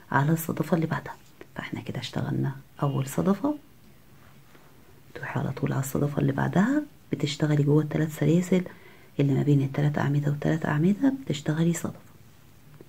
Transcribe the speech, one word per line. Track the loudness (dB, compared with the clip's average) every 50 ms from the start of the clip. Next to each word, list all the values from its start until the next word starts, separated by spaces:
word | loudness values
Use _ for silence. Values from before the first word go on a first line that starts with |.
| -8 -2
على | 0 2 2 2
الصدفة | 2 0 0 -4 -4 -4 0 0 2
اللي | 0 0
بعدها. | 0 -2 -4 -6 -10 -16 -16 -20 -20 -20 -20 -20 -16 -14
فاحنا | -12 -10 -8 -10 -10
كده | -8 -8 -8 -8
اشتغلنا | -8 -6 -4 -4 -4 -2 -2 -2 -2 -2 -4 -8 -14 -16 -6 -4 -2
أول | -2 0 -2 -4
صدفة، | -4 -4 -2 0 0 0 0 0 -2 -2 -4 -8 -20 -20 -20 -20 -20 -20 -20 -20 -20 -20 -20 -20 -20 -20 -20 -20 -20 -20 -20 -20 -20 -20 -20 -20 -20 -20 -20 -20 -18 -14
تروحي | -12 -10 -6 -4 -4
على | -4 -4
طول | -4 -4 -4 -2 -2
على | -2
الصدفة | -4 -2 -2 -2 -2 0 0 0
اللي | 0 0
بعدها، | 2 0 0 2 2 2 2 4 2 0 -2 -4 -14 -18 -8 -6
بتشتغلي | -4 -2 -2 -4 0 0 0 2 4 4 4
جوه | 4 4 4 4
التلات | 2 0 -2 -2 -2
سلاسل | -2 0 2 4 4 2 4 2 0 0 0 -2 -10 -18 -20 -20 -20 -20 -20 -12 -2 0
اللي | 2 2 4
ما | 2 4
بين | 4 4 4
التلات | 4 0 0 0 0 0 2
أعمدة | 0 0 2 2 2 0 0
والتلات | -2 0 0 0 0 0 0
أعمدة، | 0 0 4 4 4 2 4 2 0 0 0 -4
بتشتغلي | -6 -6 -4 -2 -2 0 2 2 2 0
صدفة، | 0 -4 -8 -8 -10 -20 -20 -20 -20 -20 -20 -20 -20 -20 -20 -20 -20 -20 -20 -20 -20 -20